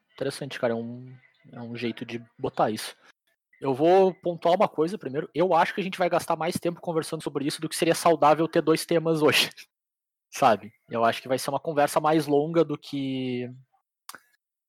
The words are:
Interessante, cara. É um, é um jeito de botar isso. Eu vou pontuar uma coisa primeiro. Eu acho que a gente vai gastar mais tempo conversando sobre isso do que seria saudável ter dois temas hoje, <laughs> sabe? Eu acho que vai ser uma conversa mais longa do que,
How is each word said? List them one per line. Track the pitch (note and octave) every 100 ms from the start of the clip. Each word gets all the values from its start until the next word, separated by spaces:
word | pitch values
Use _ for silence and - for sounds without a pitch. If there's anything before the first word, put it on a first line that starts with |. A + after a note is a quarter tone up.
| _
Interessante, | - C3+ - C#3 -
cara. | A#2+
É | A#2
um, | A#2 B2 B2+ B2+ _ _ -
é | A#2+
um | A#2 A#2
jeito | A#2 -
de | A#2 A#2 A#2+ -
botar | C3 - C3
isso. | A2 - - _ _ _ _ _ _
Eu | C#3
vou | C3 D#3+ F#3+ F#3+
pontuar | E3 F3 E3+ E3+ F#3
uma | G#3+
coisa | - D#3+ G3+
primeiro. | C#3 C3+ -
Eu | C#3+ F#3
acho | E3 -
que | -
a |
gente | F#3 F#3
vai | F3
gastar | E3+ - D#3+
mais | E3 -
tempo | E3+ E3+
conversando | - D#3+ D3+ D#3+
sobre | D#3+ C#3+ C#3
isso | -
do | D#3+
que | -
seria | E3
saudável | D#3+ F3 D#3 D3 D3+ D#3+
ter | E3+
dois | D#3 D#3+
temas | - E3+ D#3+ E3
hoje, | D3+ C3+ -
<laughs> | - - _ _ _ _ _ _
sabe? | - C3 G#2 G#2+ - _
Eu | A#2
acho | A#2 A2+
que | B2+
vai | C3
ser | -
uma | C#3
conversa | E3 D3 C#3+ -
mais | D3+ D#3+ C#3+
longa | C#3+ D3+ E3+
do | D3+ D3
que, | - C#3+ C3+ C3 B2+ B2 B2 C3 _ _ _ _ - - _ _ _ _